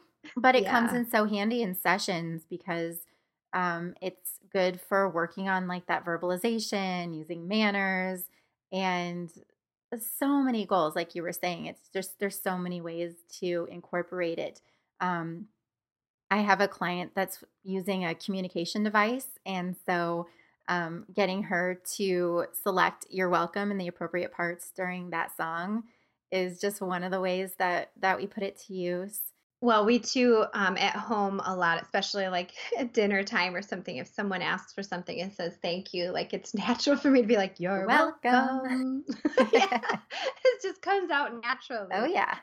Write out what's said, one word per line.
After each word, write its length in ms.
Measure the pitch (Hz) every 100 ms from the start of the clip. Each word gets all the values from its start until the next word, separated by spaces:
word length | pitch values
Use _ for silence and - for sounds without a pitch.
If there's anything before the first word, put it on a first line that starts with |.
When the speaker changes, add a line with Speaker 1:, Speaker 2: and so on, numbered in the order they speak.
| _ _ - -
Speaker 1:
but 180 | 254
it 120 | 254 190
comes 260 | 240 233
Speaker 2:
Yeah. 60 | 247
Speaker 1:
in 120 | 233
so 140 | 220
handy 380 | 214 202 208 240
in 120 | 208
sessions 720 | 180 180 196 202 170 165 165 -
because, 500 | 175 185 170 165 170 - _ _ _ _
um, 420 | 185 180 170 175 -
it's 380 | 185 180 - - _
good 280 | 196 185 180
for 280 | - 196 196
working 400 | 165 170 190 190
on, 180 | 190 180
like, 200 | 180 -
that 180 | 165
verbalization, 1120 | 175 165 180 180 233 226 214 202 190 180 175 156
using 320 | 156 170 170
manners, 800 | 220 208 202 196 185 185 180 - _ _ _ _
and 640 | 185 185 180 175 175 170 - - _ _ _ _ 233 - -
so 240 | 277 285
many 240 | 262 233 190
goals, 280 | 190 156
like 200 | 170 170
you 80 | 175
were 100 | 170
saying. 340 | 170 180 170 156
It's 220 | 180 _
just, 260 | 190 185 -
there's 200 | 196 196
so 180 | 190 185
many 240 | 180 180
ways 340 | 165 170 175 170 _ -
to 260 | 180 175 170
incorporate 680 | 175 - 175 175 185 170 165
it. 220 | 151 - _ _ _ _
Um, 480 | 180 175 165 170 214 _ _ _ _ _ _ _ _
I 80 | 208
have 240 | 208 190
a 60 | 196
client 440 | - 175 180 180
that's 300 | 196 185 - - _
using 440 | 190 190 185 185 175
a 80 |
communication 680 | 165 - 190 185 - 170 208
device, 440 | 214 214 214 254 - -
and 320 | 190 185 180 180
so, 440 | - 175 170 170 170 _ _ _ -
um, 360 | 175 165 170 -
getting 300 | 185 190 190
her 400 | 175 180 180 180 - -
to 500 | 196 180 175 175 - -
select 420 | 202 185 175 - -
You're 180 | 185 185
Welcome 420 | 175 170 202 202
in 80 | 196
the 100 | 175
appropriate 440 | - 170 180 175
parts 380 | - 170 175 -
during 360 | - 180 180 175
that 260 | 165 - -
song 460 | 165 165 185 220 226 _ _ _ _
is 300 | 190 180 180
just 200 | 202 208
one 240 | 185 180
of 60 | 180
the 100 | 190
ways 340 | 185 185 190 -
that, 320 | 185 175 - -
that 180 | 190 185
we 100 | 202
put 180 | -
it 120 | 196 - -
to 60 |
use. 480 | 185 175 180 196 - - - _ _
Speaker 2:
Well, 240 | 240 214
we 140 | 208 240
too, 460 | - 262 247 220 -
um, 220 | 208 190 190
at 180 | 196
home 460 | 202 - 214 196 196
a 100 | -
lot, 280 | 185 170 165
especially, 460 | - 202 190 208 190
like, 240 | 180 175 -
<laughs> 140 | - -
at 160 | 247
dinner 280 | 233 202 196
time 320 | 202 220 180
or 80 | 180
something, 360 | 202 185 185 131
if 80 | 175
someone 340 | - 208 185
asks 320 | 156 185 -
for 100 | -
something 380 | 196 175 175 -
and 120 | 190
says, 260 | 202 175 175
"Thank 320 | 180 180 190
you," 180 | 180 175
like, 220 | 180 -
it's 220 | - -
<laughs> 0 |
natural 420 | 202 185 240 285 277
for 140 | 285
me 100 | 269
to 60 | 214
be 80 | 220
like, 200 | 190 -
"You're 280 | 175 196 196
Speaker 1:
Welcome. 460 | 294 320 311 247
Speaker 2:
welcome." 720 | 247 247 262 262 262 262 269 294
<laughs> 60 | - 294 -
Speaker 1:
<laughs> 160 | 214
Speaker 2:
Yeah. 280 | 466 381 247 311 - - 784 622 -
It 180 | 508 440
just 180 | 381 -
comes 300 | 349 403 359
out 280 | 285 247 233
naturally. 480 | 233 254 - 233 190
Speaker 1:
Oh, 140 | 185 269
yeah. 300 | 381 - -